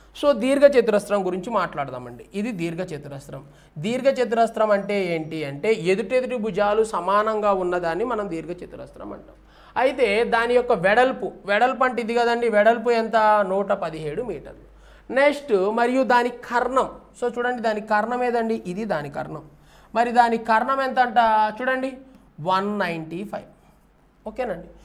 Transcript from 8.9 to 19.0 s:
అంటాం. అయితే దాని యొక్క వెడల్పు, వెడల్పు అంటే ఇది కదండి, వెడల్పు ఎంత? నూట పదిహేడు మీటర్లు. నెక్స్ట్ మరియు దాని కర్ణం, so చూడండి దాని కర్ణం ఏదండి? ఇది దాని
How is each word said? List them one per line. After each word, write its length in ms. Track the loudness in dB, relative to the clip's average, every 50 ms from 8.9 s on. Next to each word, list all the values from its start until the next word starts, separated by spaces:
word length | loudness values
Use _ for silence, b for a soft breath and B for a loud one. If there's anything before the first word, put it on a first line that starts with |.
| -16 -16 -14 -14 -14 -16
అంటాం. 220 | -18 -20 -20 _ b b b b b b b 0 2
అయితే 240 | 2 2 2 2 2 4 2 2 2 2
దాని 200 | 0 2 4 2 2
యొక్క 140 | 4 4 0 2 4
వెడల్పు, 440 | 4 6 6 4 4 2 -2 -6 -8 -10 -10 -4 0
వెడల్పు 320 | 2 4 4 2 2 2 0 0
అంటే 100 | 0 -2 -4
ఇది 100 | -2 0 2
కదండి, 300 | 2 2 0 0 0 2 4 6
వెడల్పు 320 | 6 6 4 4 2 2 2 2
ఎంత? 160 | 0 2 2 4 4 6 4 4 4 2 0
నూట 180 | -2 0 0 -2 -2 -2
పదిహేడు 360 | -6 -8 -8 -8 -6 -6 -6 -6 -6
మీటర్లు. 340 | -8 -10 -10 -16 -20 -20 -20 -20 b b b b b b b b 0 2
నెక్స్ట్ 360 | 4 4 2 0 -2 0 2 2 2 2 2 0
మరియు 220 | 0 2 2 2 2 4 4
దాని 200 | 4 2 2 -4 -6 -12 -4
కర్ణం, 360 | -2 0 0 2 2 0 0 0 -4 -14 -20 _ _ -6
so 60 | -6 -6 -4
చూడండి 260 | -2 -4 -4 -4 -2 -2 -2
దాని 140 | -2 -2 -2 -2 0
కర్ణం 280 | 0 0 0 -2 -2 -2 0
ఏదండి? 260 | 0 0 0 -2 -2 -4 -4 -8 -8
ఇది 120 | -8 -4 -4 -4
దాని 160 | -4